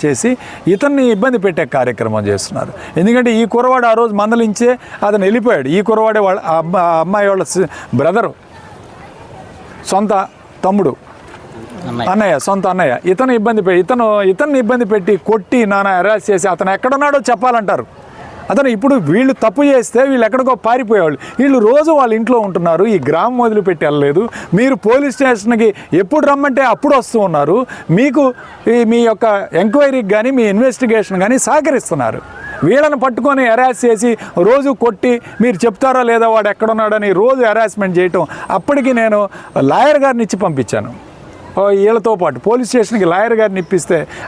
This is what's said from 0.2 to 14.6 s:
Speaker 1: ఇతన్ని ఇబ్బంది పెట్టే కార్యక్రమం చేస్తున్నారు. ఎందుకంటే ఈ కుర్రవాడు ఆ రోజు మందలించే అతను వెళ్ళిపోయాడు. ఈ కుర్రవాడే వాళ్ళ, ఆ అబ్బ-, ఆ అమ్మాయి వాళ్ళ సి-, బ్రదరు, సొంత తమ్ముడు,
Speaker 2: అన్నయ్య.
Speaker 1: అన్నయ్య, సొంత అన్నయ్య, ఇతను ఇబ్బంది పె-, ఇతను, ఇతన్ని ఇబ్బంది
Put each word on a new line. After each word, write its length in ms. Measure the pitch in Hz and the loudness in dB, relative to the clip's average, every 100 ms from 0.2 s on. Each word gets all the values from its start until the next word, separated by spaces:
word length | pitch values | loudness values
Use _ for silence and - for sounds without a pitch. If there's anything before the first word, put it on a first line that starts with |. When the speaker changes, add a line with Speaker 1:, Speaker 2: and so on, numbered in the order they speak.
| 233 254 - - - | -2 -2 -8 -6 -2
Speaker 1:
ఇతన్ని 440 | 202 285 277 254 | 0 0 2 2
ఇబ్బంది 260 | 208 262 247 | 2 0 0
పెట్టే 280 | 196 175 143 | -2 -2 -2
కార్యక్రమం 640 | 139 123 110 110 110 101 | -2 -2 -2 -2 -2 -2
చేస్తున్నారు. 720 | 101 - - - - - - | -2 -4 -8 -10 -12 -8 -2
ఎందుకంటే 320 | 202 247 240 | 0 2 2
ఈ 140 | 226 226 | 0 0
కుర్రవాడు 400 | 233 254 254 240 | 0 0 2 2
ఆ 80 | |
రోజు 200 | 220 233 | 2 0
మందలించే 640 | 202 214 233 226 196 240 247 - - 208 | 0 0 0 0 0 0 0 -6 -6 -2
అతను 160 | 208 | 0
వెళ్ళిపోయాడు. 440 | 190 233 226 175 135 | 2 0 0 0 0
ఈ 140 | 180 | 0
కుర్రవాడే 380 | 214 220 220 214 | 2 2 2 2
వాళ్ళ, 220 | 196 196 - | 0 0 -2
ఆ 120 | 160 | -2
అబ్బ-, 200 | 160 185 | 0 0
ఆ 220 | 170 165 | 0 0
అమ్మాయి 280 | 165 208 202 | 0 0 0
వాళ్ళ 160 | 190 | 0
సి-, 240 | 170 180 170 - - 123 | -2 -2 -4 -6 -6 -2
బ్రదరు, 380 | 147 202 185 - - - - - - - - - - - - - - - - | 0 0 -2 -6 -20 -20 -20 -20 -20 -20 -20 -20 -20 -20 -20 -20 -20 -16 -4
సొంత 420 | 190 208 202 196 - - - | -2 0 -2 -2 -10 -20 -6
తమ్ముడు, 320 | 180 202 160 - - - - - - - - - 123 | -2 0 0 -2 -12 -20 -20 -20 -20 -20 -18 -16 -10
Speaker 2:
అన్నయ్య. 240 | 117 117 | -6 -2
Speaker 1:
అన్నయ్య, 280 | 202 202 147 | 0 2 0
సొంత 280 | 196 196 185 | 0 -2 0
అన్నయ్య, 300 | 180 156 120 170 | 0 0 0 -2
ఇతను 260 | 185 262 | 0 2
ఇబ్బంది 300 | 240 214 220 | 0 0 0
పె-, 180 | 185 180 | 2 2
ఇతను, 420 | 180 247 226 208 | 2 0 0 2
ఇతన్ని 380 | 190 185 294 | 0 0 0
ఇబ్బంది 260 | 277 | 0